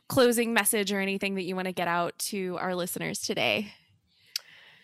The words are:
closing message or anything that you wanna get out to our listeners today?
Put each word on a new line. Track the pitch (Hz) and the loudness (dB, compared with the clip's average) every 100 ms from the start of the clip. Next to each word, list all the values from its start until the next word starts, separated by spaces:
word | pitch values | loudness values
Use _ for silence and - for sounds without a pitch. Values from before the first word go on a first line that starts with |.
| - | -2
closing | 269 247 233 233 226 | 4 6 4 2 2
message | 208 220 196 | 2 2 0
or | 202 | 0
anything | 196 196 202 196 | 0 -2 -2 -2
that | |
you | 175 185 | -4 -4
wanna | 185 | -4
get | 180 170 | -2 0
out | 175 170 - | 2 0 -4
to | - 202 185 180 | -6 -4 -4 -4
our | 185 | -2
listeners | 180 180 - 165 202 | -2 -4 -4 -6 -4
today? | - - 117 104 - - _ _ _ _ _ - - - - - | -4 0 2 2 -2 -12 _ _ _ _ _ -14 -14 -20 -20 -20